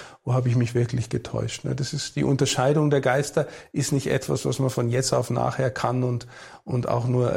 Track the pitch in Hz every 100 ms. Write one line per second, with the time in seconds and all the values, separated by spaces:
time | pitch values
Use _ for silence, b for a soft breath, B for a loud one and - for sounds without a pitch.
0 | B B - 127 123 123 117 120 120 123
1 | - - - - 113 - - 131 131 147
2 | - 143 135 135 135 - 127 151 151 143
3 | 131 135 143 160 - B B 143 127 139
4 | - 131 - 135 135 123 131 - 120 123
5 | 131 127 123 123 123 - 131 - 120 127
6 | 127 120 - B B B - 123 - 120
7 | 120 123 120